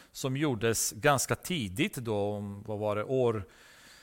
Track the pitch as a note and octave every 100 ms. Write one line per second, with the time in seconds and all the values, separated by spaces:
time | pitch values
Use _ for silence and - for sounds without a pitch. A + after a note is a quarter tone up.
0 | - - C3 C3 D3+ A2+ A#2 A2 - A2
1 | D3 C3+ - B2 - F3+ G2+ F#2 G#3 -
2 | A#2 G#2 G2+ G#2 G2+ G2+ A2+ G#2 G#2+ G#2
3 | G#2 C3 A#2+ A2 G2 - - - - -